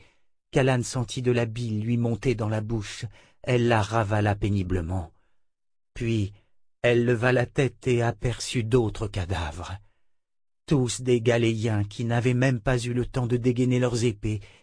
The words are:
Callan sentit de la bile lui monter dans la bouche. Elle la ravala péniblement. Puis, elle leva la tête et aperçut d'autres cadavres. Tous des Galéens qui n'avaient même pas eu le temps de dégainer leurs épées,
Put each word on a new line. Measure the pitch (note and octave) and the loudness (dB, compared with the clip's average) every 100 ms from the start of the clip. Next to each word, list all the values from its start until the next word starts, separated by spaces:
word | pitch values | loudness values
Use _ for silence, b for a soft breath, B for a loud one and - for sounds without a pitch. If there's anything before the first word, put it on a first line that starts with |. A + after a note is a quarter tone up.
| b b b _ _ | b b b _ _
Callan | D3 C3 B2+ | 0 2 2
sentit | A2+ C3 A2+ - | -2 -4 -4 -2
de | B2 | 0
la | A#2+ A#2 | 0 0
bile | A2 A#2+ G#2+ | -4 -4 -2
lui | A2 A#2+ | 0 0
monter | A#2 A2+ C3+ | 0 0 -2
dans | A2+ G#2+ | 0 -2
la | A2 | -2
bouche. | A2 A2+ G2+ - A2+ b b b - | -2 -4 -6 -10 -12 b b b 0
Elle | B2 A#2 | 2 4
la | A2+ | 2
ravala | G2+ A2+ G2+ G#2+ G#2 G2+ | 2 0 0 2 2 0
péniblement. | G#2+ G2+ F2+ F2+ D#2+ F#2 D#2+ _ _ _ _ _ _ _ _ | 0 0 0 -2 -2 -4 -6 _ _ _ _ _ _ _ _
Puis, | - A#2 A2+ G2+ b b _ _ _ | -6 -2 0 -2 b b _ _ _
elle | B2 A#2+ | 2 2
leva | A#2+ A#2+ B2+ | 2 2 2
la | B2 A#2+ | 2 0
tête | - B2+ - C3 | 0 -2 -2 0
et | A#2+ | 0
aperçut | A#2 - B2+ A2+ - B2+ | 0 0 -4 -4 -4 -2
d'autres | A2 B2+ A2 G2+ G#2+ | 2 2 2 -2 -6
cadavres. | G2+ E2+ F2 D#2+ D#2 F2 F#2+ - _ _ _ _ _ _ _ - | -4 -4 -4 -4 -8 -10 -12 -16 _ _ _ _ _ _ _ 0
Tous | D3 A#2+ - | 0 0 -2
des | B2+ A#2+ | 0 2
Galéens | A2+ A#2 A2+ A2+ A2+ G#2+ | 4 4 2 0 0 0
qui | G2+ - A#2 | -2 -4 -2
n'avaient | A#2+ B2 | 0 2
même | B2 C3+ B2 | 2 2 0
pas | - B2+ | 0 -2
eu | A#2+ | -2
le | B2 A#2 | -2 -2
temps | C3+ A#2+ | -2 -2
de | B2 | 0
dégainer | B2 A#2+ B2+ B2 | 0 2 2 2
leurs | B2 A#2 A#2+ | 0 0 -2
épées, | G2+ G#2+ G#2+ B B | -2 -4 -6 B B